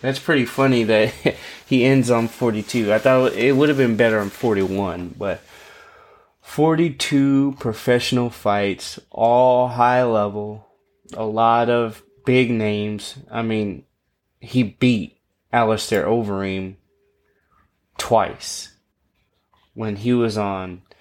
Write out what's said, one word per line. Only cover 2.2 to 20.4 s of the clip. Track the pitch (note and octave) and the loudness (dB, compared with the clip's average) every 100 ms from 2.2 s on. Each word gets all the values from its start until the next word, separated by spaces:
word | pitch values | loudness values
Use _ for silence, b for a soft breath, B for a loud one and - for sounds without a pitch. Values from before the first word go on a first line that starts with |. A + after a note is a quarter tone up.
| A2+ | 0
forty-two. | - A#2+ G#2+ G2+ B2 G#2 | -2 -2 -2 -4 -2 0
I | G#2+ | 2
thought | C3 C3 B2+ | 4 2 2
it | F#2+ B2 C3+ | 2 2 4
would | D3+ | 2
have | C3+ | 2
been | B2 A2 | 2 2
better | A#2 A2 | 2 2
on | G2 | -2
forty-one, | - B2 G2+ F#2+ F#2+ F#2+ F2 F2 - | -4 -2 0 0 -2 -4 -6 -10 -8
but | G2 E2 - B B B B B B B B B | -6 -6 -10 B B B B B B B B B
forty-two | - - D#3 D#3+ E3+ C3 - C#3+ C#3 C3+ C#3 C3+ | -10 -2 2 2 0 -2 -2 2 2 2 0 -2
professional | A#2+ G#2+ - B2 - B2+ A#2+ | -6 -4 0 0 0 -2 -2
fights, | - G#2+ G2+ G2+ F#2 - - - | -4 -2 0 -2 -4 -10 -16 -14
all | - A#2 B2 B2+ B2 B2+ | 0 2 4 4 4 2
high | B2 B2 B2 | 2 2 4
level, | B2 A2 G#2 G#2 G#2 G#2+ - _ _ _ _ - | 2 2 0 -4 -10 -12 -18 _ _ _ _ -8
a | A2 | -4
lot | G#2+ A#2 A#2 A#2+ | 2 4 4 2
of | A#2+ A2+ G#2+ _ _ - | 0 -2 -6 _ _ 0
big | B2+ B2 | 2 2
names. | A#2 G#2+ G#2 G#2 G#2 - - - | 0 -2 -2 -4 -8 -10 -16 -12
I | A2+ | -6
mean, | A2+ A2 G#2 F2+ - _ _ _ _ _ | -4 -2 -4 -6 -14 _ _ _ _ _
he | A2+ C3 | -4 -2
beat | A2 - B2+ A#2 D#2+ _ _ _ _ | -2 0 0 0 -4 _ _ _ _
Alistair | A#2+ A2+ A2 - G#2 D#2+ | 0 2 0 -2 -2 0
Overeem | A#2 G#2+ G2 G2 F#2+ F#2+ F#2+ _ _ _ _ _ _ _ _ _ _ _ - | 0 -2 -4 -4 -6 -8 -12 _ _ _ _ _ _ _ _ _ _ _ -12
twice | - A2+ F#2+ - - - - _ _ _ _ _ _ _ _ _ _ | 0 0 0 -6 -14 -14 -16 _ _ _ _ _ _ _ _ _ _
when | - A2 G2+ | -10 -8 -4
he | A#2 | 0
was | B2 A#2 | 0 0
on | G#2+ | -2